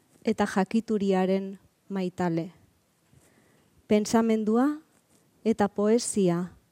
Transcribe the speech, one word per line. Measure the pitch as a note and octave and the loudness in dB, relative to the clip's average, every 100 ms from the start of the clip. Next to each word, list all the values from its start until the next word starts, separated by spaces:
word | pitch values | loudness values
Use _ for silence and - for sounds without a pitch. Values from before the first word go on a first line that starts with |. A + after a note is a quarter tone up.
| _ _ | _ _
eta | - G#3+ G3+ | -4 -2 -2
jakituriaren | G3+ F#3+ A3+ - G#3+ G3 F#3 F#3 F#3+ F#3+ G3 _ _ - | 0 0 -2 -2 -2 0 0 0 -2 -4 -14 _ _ -10
maitale. | G3 F#3 - F3+ E3 E3+ - _ _ _ _ _ _ _ _ _ _ _ _ - | -6 -6 -4 -2 -2 -6 -12 _ _ _ _ _ _ _ _ _ _ _ _ 0
Pentsamendua | G#3+ G#3 A3+ A3+ A3 G#3+ A3+ C#4 D4+ _ _ _ _ _ _ | 0 2 0 2 0 0 2 0 -2 _ _ _ _ _ _
eta | G#3+ A3+ G3+ | -2 0 0
poesia, | - G#3 A#3 - G#3+ F#3 E3+ F3+ - _ | 0 0 0 0 0 0 0 -4 -14 _